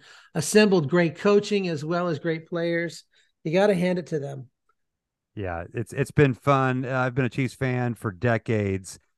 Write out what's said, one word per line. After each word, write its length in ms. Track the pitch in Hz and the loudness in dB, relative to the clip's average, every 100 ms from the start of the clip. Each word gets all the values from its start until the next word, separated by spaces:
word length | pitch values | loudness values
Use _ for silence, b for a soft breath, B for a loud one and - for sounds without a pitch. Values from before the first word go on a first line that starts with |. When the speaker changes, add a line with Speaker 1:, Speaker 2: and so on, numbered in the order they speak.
| b b b | b b b
Speaker 1:
assembled 560 | 165 - 214 214 185 139 | -6 2 4 6 4 2
great 280 | 175 170 160 | 2 2 2
coaching 500 | 202 208 208 202 180 | 4 4 2 -2 -2
as 160 | 151 | -4
well 240 | 151 175 175 | -4 -2 -2
as 100 | 151 | -2
great 280 | 170 160 160 | -4 -6 -6
players. 560 | 170 170 170 170 - _ _ _ _ | -4 -2 -2 -4 -8 _ _ _ _
You 80 | 165 | -2
gotta 240 | 180 208 180 | 2 4 2
hand 240 | 180 180 | 0 -2
it 80 | - | -4
to 120 | 156 | -6
them. 280 | 139 135 123 _ _ _ _ _ _ _ _ 107 | -6 -12 -16 _ _ _ _ _ _ _ _ -8
Speaker 2:
Yeah, 280 | 92 85 87 | -6 -6 -8
it's, 180 | 120 110 | -8 -6
it's 200 | 135 131 | -4 0
been 220 | - 139 | 4 4
fun. 520 | 117 143 135 131 127 127 | 2 0 2 2 -2 -4
Uh, 120 | 131 | -2
I've 160 | 127 | -2
been 120 | 123 123 | -2 -2
a 40 | |
Chiefs 240 | - 127 - | -2 -4 -4
fan 400 | 131 127 123 110 | -4 -2 -2 -4
for 140 | 113 | -8
decades, 880 | 90 120 113 - 110 101 95 95 - _ | -2 0 0 0 0 0 -2 -6 -18 _